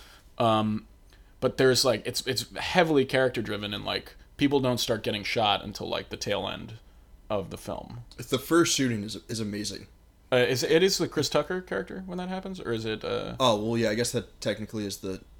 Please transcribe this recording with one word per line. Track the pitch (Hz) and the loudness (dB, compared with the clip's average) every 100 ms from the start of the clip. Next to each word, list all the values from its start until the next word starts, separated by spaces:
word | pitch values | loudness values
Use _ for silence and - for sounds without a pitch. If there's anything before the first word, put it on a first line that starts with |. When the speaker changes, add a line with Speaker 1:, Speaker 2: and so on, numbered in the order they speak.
| - - - - | -20 -20 -10 0
Speaker 1:
Um, | 117 110 107 107 - - - - - - | 4 4 2 -2 -6 -20 -20 -20 -20 -2
but | 131 - | 0 4
there's, | 131 127 | 4 6
like, | 135 107 120 | 4 2 -2
it's, | - - | -6 -4
it's | 127 - 92 | -4 -6 -6
heavily | - 185 165 147 | 0 4 4 4
character-driven | 131 131 131 123 107 104 104 | 4 4 2 0 -4 -4 -4
and, | 101 | -6
like, | 101 95 - - - - | -4 -6 -6 -18 -16 0
people | 143 139 | 2 4
don't | 127 120 | 2 0
start | - 110 | 0 -2
getting | 117 107 | -2 -4
shot | 98 120 104 98 | -2 2 2 2
until, | - 98 87 | -2 -8 -6
like, | 82 - | -6 -6
the | - | -8
tail | - 98 95 | -4 -2 -4
end | - 117 113 - - - - - | -6 -10 -16 -20 -20 -20 -16 -4
of | 104 92 | -4 -4
the | 92 | -8
film. | - - - 117 - - | -8 -10 -10 -14 -16 -14
Speaker 2:
It's | 123 | -4
the | 127 | -4
first | - 165 165 - | 4 4 4 2
shooting | 131 110 | 0 0
is, | 104 104 - | -4 -8 -8
is | 113 | -6
amazing. | 107 104 98 - - - _ _ - | -4 -6 -6 -10 -14 -20 _ _ -2
Speaker 1:
Uh, | 127 | 2
is, | 120 127 | 2 2
it | - 160 | 4 4
is | 190 185 | 4 2
the | 170 | -2
Chris | - 139 | -2 0
Tucker | 196 196 185 | 0 0 -4
character | 180 185 180 185 185 | -4 -6 -6 -8 -8
when | 180 | -8
that | 180 | -6
happens, | 185 190 185 | -6 -8 -8
or | - | -4
is | 113 110 | -4 -2
it, | 107 | -4
uh | - 107 98 120 | -2 -4 -4 2
Speaker 2:
Oh, | 127 107 | 4 4
well, | 110 117 | 2 2
yeah, | 110 | 2
I | 110 | 2
guess | 117 | 0
that | 120 - - | -2 -6 -6
technically | 117 101 107 110 101 | -4 -4 -4 -6 -6
is | 95 | -6
the, | 95 92 - - | -8 -8 -10 -20